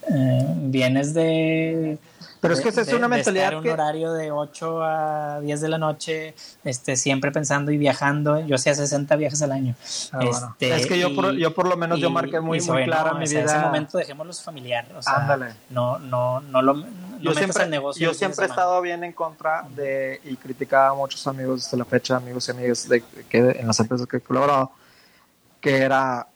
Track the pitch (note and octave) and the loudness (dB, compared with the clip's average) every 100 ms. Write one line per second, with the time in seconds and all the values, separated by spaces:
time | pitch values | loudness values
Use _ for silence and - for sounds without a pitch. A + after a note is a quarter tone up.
0 | - D#3+ C3 B2+ C3 E3 C#3 C3 B2+ C3 | 0 2 4 4 2 -2 0 2 2 2
1 | C#3+ D#3+ E3 D#3+ D#3+ D#3+ D#3+ E3 D#3+ D#3 | 2 2 2 2 2 2 0 -2 -2 -4
2 | - - - - E3+ E3+ A#3 G#3+ A3+ A#3+ | -12 -20 -20 -4 0 2 2 0 0 2
3 | A#3+ A#3+ - F#3+ F#3+ D#3 D#3+ D#3+ D3+ D#3 | 2 2 2 2 2 0 -2 0 0 0
4 | D#3+ E3 D#3 D3 D3 - E3 E3 D#3+ D#3 | -2 -2 -2 -4 -4 -6 -6 -2 -2 0
5 | D#3 D3+ D3 D3 D3 D3 D#3 D#3+ D#3 D3+ | -2 -2 -4 -6 -4 -2 -2 0 -2 -2
6 | - D#3+ D#3 D3+ - - D3 B2+ - C3 | -6 -6 -6 -14 -20 -12 -8 -6 -2 -2
7 | - C3+ C#3 C#3+ D3 C#3+ C#3+ D3 D3 - | 0 0 0 -2 -2 -2 0 0 2 2
8 | C#3 D3 D3 D3+ D#3+ C3 D#3 C#3+ C#3+ C#3+ | 0 0 2 0 2 2 2 0 0 -2
9 | C#3+ D3+ D3+ D3 D3 C3+ B2+ A#2+ - - | 2 2 2 -2 -2 0 -2 -4 -8 -10
10 | - C3+ B2 A#2+ B2 - C3 - C3 F3+ | -8 -2 0 0 -4 -4 0 2 2 2
11 | F3+ C#3+ F#3+ F#3 D#3+ D#3+ F3+ F3 E3 E3+ | 2 2 0 2 0 2 2 2 0 2
12 | E3+ E3+ E3 E3 D#3+ E3 - C3 B2+ D#3+ | 2 2 0 -2 0 -2 0 0 2 2
13 | D#3+ D#3+ D#3 D3+ D3+ D3+ D3+ D3+ D3+ F#3 | 2 0 0 0 2 2 2 0 -2 -4
14 | D3 C#3+ D#3+ F3 - D#3 B2 A#2+ A#2 - | -4 -8 -12 -12 -14 -14 -4 -4 -4 -8
15 | B2 C#3 C#3+ C#3 B2 A2 - B2+ B2 D3 | -2 0 2 0 0 -12 -8 -2 -2 -2
16 | C#3 B2+ B2 B2+ C#3+ C3 C3 C#3+ G3 A#3 | -4 -2 0 -2 0 2 2 2 -4 -14
17 | - B3+ E3 G3+ G3 F3 E3+ D3+ C#3 C#3 | -14 -6 -2 0 0 0 0 -2 -4 -2
18 | E3 D#3 G3 F#3 G3 B2+ F3+ F3+ F3+ E3+ | -2 0 -4 -2 -2 0 2 2 0 -4
19 | F3 E3+ E3 D#3 D#3+ D#3+ D#3 B2+ C#3 C3+ | -8 -6 -8 -4 -4 -4 -6 -8 -4 -2
20 | C3+ C3+ - B2+ C3 B2+ C3+ C3+ C3+ C#3 | -4 -8 -10 -12 -10 -8 2 6 6 4
21 | C3+ - - C3+ C3 C3 - B2+ A#2+ B2 | -4 -4 -6 -4 -2 -2 -2 -4 0 0
22 | - B2+ B2 B2 - B2 B2 A#2 - B2 | 2 -2 -2 -8 -6 -4 0 0 2 2
23 | A#2 - - A#2 B2 - A#2 A2 A2+ B2+ | 2 -20 0 6 6 4 0 2 2 0
24 | B2 B2+ - B2+ C#3+ C#3 C3 - _ _ | -2 -6 -2 2 4 4 0 -4 _ _
25 | _ _ _ _ _ _ D3 C3+ C3+ C3+ | _ _ _ _ _ _ 2 4 4 4
26 | C3 B2 - | 2 -2 -6